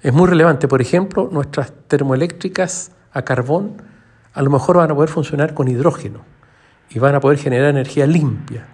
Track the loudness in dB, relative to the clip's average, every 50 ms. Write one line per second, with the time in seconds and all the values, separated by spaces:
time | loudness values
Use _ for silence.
0 | 0 2 4 4 4 4 6 4 4 4 4 2 0 0 0 0 0 0 0 0
1 | 0 0 -2 -4 -4 -2 -4 -6 -6 -4 -4 -6 -6 -6 -10 -20 _ _ -2 0
2 | 0 0 0 0 -2 -4 -6 -8 -10 -8 -4 -4 -4 -4 -4 -12 -12 -16 _ _
3 | _ _ _ -10 -4 -4 -4 -4 -2 -2 -2 -2 -2 -6 -12 -16 -20 -20 -20 -20
4 | _ _ _ _ _ _ _ -2 0 2 2 2 2 4 4 4 4 2 2 0
5 | 0 0 0 -4 -4 -4 -2 -2 -2 -2 0 -2 -2 -2 0 2 0 0 0 0
6 | -10 -12 -14 -14 -20 _ _ _ _ _ _ _ _ _ _ _ _ _ -4 0
7 | 2 2 2 2 2 2 2 2 0 -2 0 2 2 2 2 0 -2 -2 -2 0
8 | 2 2 2 2 2 0 -2 -4 -10 -12 -14 -14 -14 -18